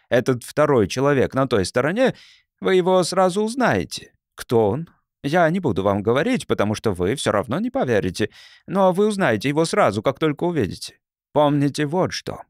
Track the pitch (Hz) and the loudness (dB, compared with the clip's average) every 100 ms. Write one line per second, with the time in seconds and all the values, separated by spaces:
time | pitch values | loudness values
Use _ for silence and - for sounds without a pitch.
0 | _ 120 127 127 - - 147 135 98 - | _ 0 0 -2 -4 -2 2 4 2 0
1 | 139 143 90 131 135 110 90 - 131 202 | 0 2 0 0 0 0 0 0 -2 0
2 | 254 - - _ _ _ 190 185 180 185 | 0 -2 -14 _ _ _ 0 2 4 2
3 | 170 185 185 185 214 262 226 110 78 - | 2 2 0 0 -4 -2 0 0 -2 -10
4 | - _ _ - - 117 107 120 170 _ | -18 _ _ -18 -2 2 2 0 -8 _
5 | _ _ 143 170 160 185 165 95 98 101 | _ _ -4 2 2 0 -2 0 0 0
6 | 98 123 190 240 - 107 104 107 113 87 | 0 0 0 -2 -2 -2 -2 -2 -4 -2
7 | 90 135 - 104 - 143 240 269 170 110 | -2 -2 0 -2 -2 -4 -4 -4 0 0
8 | 95 90 107 - - - - 185 190 175 | 0 -4 -6 -6 -20 -20 -6 0 2 2
9 | 208 202 165 110 131 147 165 208 156 101 | 0 2 0 0 0 0 0 2 2 2
10 | 165 127 160 147 170 165 98 85 - _ | -2 0 -2 0 -2 0 -2 -4 -14 _
11 | _ _ _ 139 147 147 143 135 147 175 | _ _ _ 0 2 2 0 -2 -4 -2
12 | 143 - - - - | -2 -4 -10 -14 -4